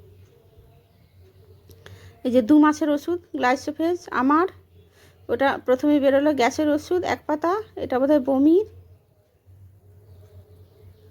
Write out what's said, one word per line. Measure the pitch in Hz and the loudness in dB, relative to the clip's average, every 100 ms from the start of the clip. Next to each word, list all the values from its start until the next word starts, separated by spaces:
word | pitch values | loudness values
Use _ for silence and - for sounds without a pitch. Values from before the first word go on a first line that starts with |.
| - - _ _ _ _ - _ _ _ _ _ 92 _ _ _ _ - - - - _ | -20 -20 _ _ _ _ -20 _ _ _ _ _ _ _ _ _ _ -20 -20 -20 -20 _
এই | 254 | -2
যে | 247 | 2
দু | 214 302 | 4 6
মাসের | 302 302 302 | 4 2 -2
ওষুধ | 285 339 349 - 285 | -2 -4 -8 -8 -4
Glysophage | 254 262 - 311 330 359 - | -2 -2 -6 -6 -4 -4 -6
আমার, | - 269 302 381 - _ _ _ _ _ _ - | -4 0 2 0 -6 _ _ _ _ _ _ -8
ওটা | 240 277 - - | -2 -2 -2 -2
প্রথমে | 254 294 294 | 0 2 2
বেরোলো | 269 269 294 | 2 2 2
গ্যাসের | 262 233 262 302 | 0 -2 -2 -2
ওষুধ | 294 - 359 | -2 -2 -4
এক | 370 - - | -4 -6 -6
পাতা, | 302 339 415 427 - | -4 -2 -4 -6 -12
এটা | - 254 | -6 -2
বোধহয় | 269 302 262 | 2 0 0
বমির | 269 294 349 427 - - _ _ _ _ _ _ - - _ _ - - - - - - - - _ - - - | 0 2 2 0 -10 -20 _ _ _ _ _ _ -20 -20 _ _ -20 -20 -20 -20 -20 -20 -20 -20 _ -20 -20 -12